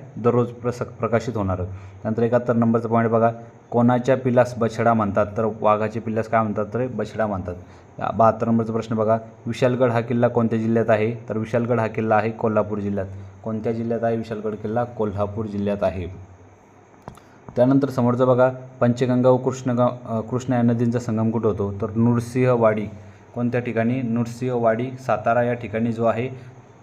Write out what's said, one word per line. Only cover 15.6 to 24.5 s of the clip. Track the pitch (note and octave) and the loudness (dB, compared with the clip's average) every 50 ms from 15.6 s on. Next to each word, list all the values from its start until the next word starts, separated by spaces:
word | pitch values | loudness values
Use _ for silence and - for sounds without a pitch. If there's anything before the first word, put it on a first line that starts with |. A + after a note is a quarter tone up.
| G2+ G2+ G2+ G2 - | -2 -2 -2 0 0
आहे. | F#2 - F#2+ F2+ E2 - - - - - - - - - - _ _ _ - - _ - - - - - - - - - - - - - | -2 -2 -4 -6 -10 -12 -14 -18 -20 -20 -20 -20 -20 -20 -20 _ _ _ -20 -20 _ -20 -20 -20 -20 -20 -20 -20 -20 -20 -20 -20 -6 0
त्यानंतर | - B2 C3 C#3 C#3 C#3 C3 | 2 4 4 4 4 2 0
समोरचं | B2+ C#3 A#2+ A#2+ A#2+ A#2+ B2+ | 0 0 0 2 2 2 2
बघा, | B2+ B2+ A#2+ B2+ C3 C3 C3 - - - - | 2 4 4 4 2 0 -2 -10 -18 -6 0
पंचगंगा | C3 A#2+ A#2+ B2 C3 B2 B2 B2 B2 B2+ | 0 0 2 2 0 0 2 4 4 4
व | B2+ | 4
कृष्णगा-, | B2+ B2+ C3 - - - C3 B2 A#2+ B2 B2 A#2+ - - - | 4 2 -2 -4 -2 -4 -2 0 2 2 0 0 -4 -8 -6
अ, | A#2 A2 | -6 -6
कृष्णा | G#2+ - - B2 B2 C3+ C3 | -4 -4 -4 -4 -2 -2 0
या | A#2+ A#2 | 2 2
नदींचा | A#2+ A#2+ A#2 B2 A#2 A#2 B2 | 2 2 2 0 0 0 -2
संगम | A#2 - A2 A2 A2+ A2+ | -2 -2 -2 0 0 0
कुठं | A2 A#2 A2 A2 | 0 0 0 0
होतो? | G2+ F#2+ G2+ G2+ G2 | 0 0 -2 -4 -4
तर | G2+ A2 G#2+ G2+ | -4 -6 -4 0
नृसिंहवाडी. | A2+ A2+ A#2+ A#2+ A#2+ A#2 - - C3 B2+ B2+ B2+ A#2+ A2+ A2 A2 G#2+ G#2+ G#2 - - - - - - - - - | 2 2 4 4 2 0 -2 0 0 2 2 4 4 4 4 4 2 -2 -6 -10 -14 -18 -20 -20 -20 -20 -14 -6
कोणत्या | A#2+ A#2+ A#2+ A#2+ B2 | -4 -2 -2 -2 -2
ठिकाणी? | A#2+ B2 A2 A2+ A2+ A#2 B2 C3 C3 | -2 -2 -2 0 0 0 0 -2 -2
नृसिंहवाडी, | A2+ A2+ A#2+ A#2 A#2 - - B2+ B2+ | -2 -2 -2 -2 -2 -4 -6 -4 -2